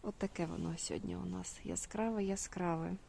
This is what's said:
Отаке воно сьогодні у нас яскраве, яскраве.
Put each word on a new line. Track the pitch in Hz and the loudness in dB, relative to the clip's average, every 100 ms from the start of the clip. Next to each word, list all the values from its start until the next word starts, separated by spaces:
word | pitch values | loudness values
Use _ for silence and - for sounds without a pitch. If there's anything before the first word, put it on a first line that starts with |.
Отаке | 220 208 196 - 165 | -4 -2 -2 0 0
воно | 165 165 165 | 2 0 0
сьогодні | - - - 180 | 0 0 0 -2
у | 180 | 0
нас | 185 180 - | -2 -4 -6
яскраве, | - - - 214 226 220 | -2 -2 0 2 2 4
яскраве. | 196 196 - - 180 165 170 185 | 2 0 -2 0 2 4 2 -2